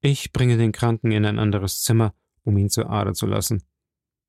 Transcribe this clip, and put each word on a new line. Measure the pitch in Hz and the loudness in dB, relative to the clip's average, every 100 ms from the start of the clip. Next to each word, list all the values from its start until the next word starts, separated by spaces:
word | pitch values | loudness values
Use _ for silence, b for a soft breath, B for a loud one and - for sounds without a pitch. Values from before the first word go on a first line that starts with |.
"Ich | 147 139 - | 0 -2 -4
bringe | - 127 117 | 0 2 4
den | 113 | 2
Kranken | 107 120 113 117 | 2 -2 0 0
in | 107 104 | 2 0
ein | 107 | 0
anderes | 107 101 95 - | 0 0 -2 -4
Zimmer, | - 113 110 - _ _ | 0 2 2 -2 _ _
um | - 101 | 0 2
ihn | 101 | 2
zur | - 110 | 0 -2
Ader | 104 101 | -2 -2
zu | - 104 | -2 -2
lassen. | 104 98 107 - _ _ _ _ _ | -2 -2 -4 -6 _ _ _ _ _